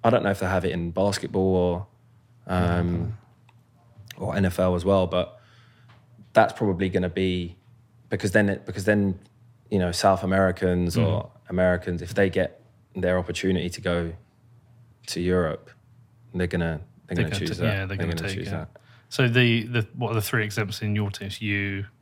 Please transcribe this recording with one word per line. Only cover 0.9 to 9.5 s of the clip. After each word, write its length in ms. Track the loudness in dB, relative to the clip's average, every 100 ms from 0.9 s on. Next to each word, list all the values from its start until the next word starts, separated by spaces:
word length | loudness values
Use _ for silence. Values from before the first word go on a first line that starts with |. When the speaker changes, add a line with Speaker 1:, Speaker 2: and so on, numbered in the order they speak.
Speaker 1:
basketball 640 | 0 0 0 -4 0 2 4
or, 320 | 2 0 -6 _ _ _ _ _ -4
um, 640 | 0 2 2 0 0 -4 -8 _ _ _ _ _ _ _ -20 -20 -8
Speaker 2:
Mm-hmm. 60 |
Speaker 1:
or 120 | -6 0
N 100 | 0
F 140 | 2
L 160 | 2 2
as 100 | 2
well, 200 | 2 2
but 320 | 0 -2 -8 -20 -20 -20 _ -20 -20 _ -20 0
that's 200 | 4 4
probably 340 | 2 0 0 0
gonna 200 | 0 0
be 460 | 0 0 0 -4 -10 _ -20 _ _ _
because 220 | -4 2
then 160 | 4 4
it, 160 | 0 -6
because 200 | -4 2
then, 340 | 4 4 0 -10 _ -20